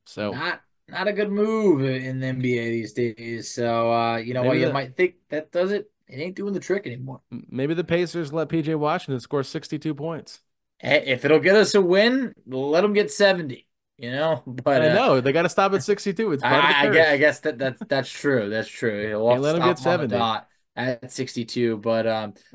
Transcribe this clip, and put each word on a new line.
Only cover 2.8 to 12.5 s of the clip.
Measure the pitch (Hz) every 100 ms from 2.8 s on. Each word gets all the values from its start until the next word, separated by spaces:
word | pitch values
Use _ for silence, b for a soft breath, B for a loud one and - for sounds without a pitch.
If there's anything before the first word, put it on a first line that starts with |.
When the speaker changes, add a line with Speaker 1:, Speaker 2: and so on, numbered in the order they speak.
| 107
Speaker 2:
days. | - 120 107 117 117 -
So, | - 120 117 117
uh, | 117 117 117
you | 113
know, | 127
Speaker 1:
Maybe | 123
Speaker 2:
while | 127
you | 160
Speaker 1:
the |
Speaker 2:
might | 139 131 131
think | 180 - -
that | 151 151
does | 175 185
it, | 208 208 _ _
it | 127
ain't | 170 190
doing | 202
the | 185
trick | - 196 160
anymore. | 127 131 131 _
Speaker 1:
M-, | 117 -
maybe | 123 143
the | 165
Pacers | 170 170 175 170 151
let | 156 156
P | 165
J | 151 160
Washington | 147 175 - 131
score | - 143
sixty-two | 131 160 - 151 156
points. | 139 156 156 - - _ _ _ _
Speaker 2:
Hey, | - 147 139
if | 127
it'll | 143 156
get | 151 202
us | 190
a | 208
win, | 180 190 226 262 247 -
let | -